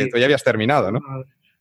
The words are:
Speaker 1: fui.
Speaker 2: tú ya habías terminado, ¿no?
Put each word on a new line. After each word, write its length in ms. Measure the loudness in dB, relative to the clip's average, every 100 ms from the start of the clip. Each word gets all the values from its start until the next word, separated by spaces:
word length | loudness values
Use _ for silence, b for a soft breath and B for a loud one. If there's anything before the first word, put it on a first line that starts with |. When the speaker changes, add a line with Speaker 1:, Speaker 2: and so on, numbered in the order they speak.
Speaker 1:
fui. 80 | 0
Speaker 2:
tú 60 | 2
ya 60 |
habías 180 | 2 2
terminado, 460 | 2 0 2 0 0
¿no? 80 | -4 -6 -12 -14 _ _ _